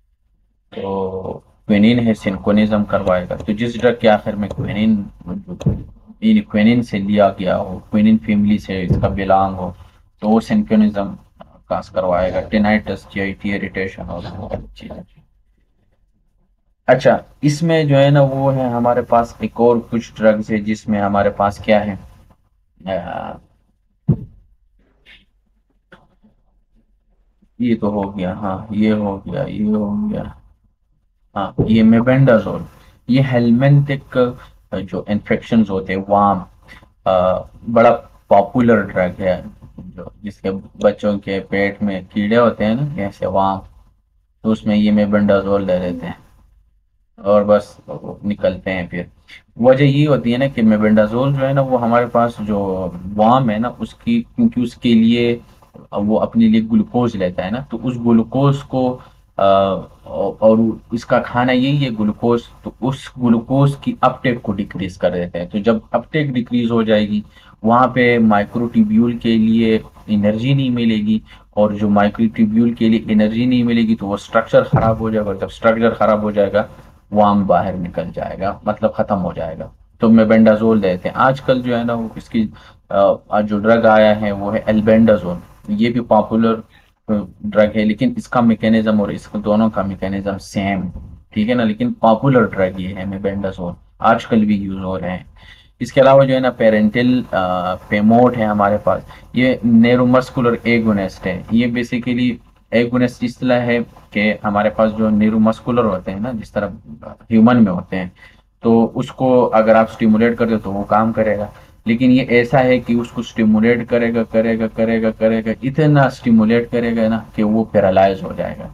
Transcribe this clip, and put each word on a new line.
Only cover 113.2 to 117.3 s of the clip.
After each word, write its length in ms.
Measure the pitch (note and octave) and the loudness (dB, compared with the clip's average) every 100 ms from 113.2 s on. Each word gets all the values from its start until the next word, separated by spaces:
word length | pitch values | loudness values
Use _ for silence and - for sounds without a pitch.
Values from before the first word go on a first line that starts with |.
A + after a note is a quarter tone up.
stimulate 640 | A2+ - A2 G#2+ A2+ A#2+ A#2 | -6 0 2 4 2 0 0
करेगा, 340 | A#2+ A#2 A#2 | -2 0 -2
करेगा, 420 | A2 A2+ A2+ A2 A2 | -2 0 0 -2 -4
करेगा, 420 | A2+ A2+ A2+ A2 | -2 -2 0 -2
करेगा, 420 | A2 A2 A2+ A2 A2 | 0 0 0 -4 -6
इतना 440 | C3 C#3 D3+ D3 C3 | -4 0 2 4 2
stimulate 600 | - B2 A2+ G#2+ A#2 A#2 | 0 2 4 4 2 0
करेगा 380 | A#2+ A#2 A2+ A2 | -2 -2 0 0
ना 160 | A2+ - | -2 -6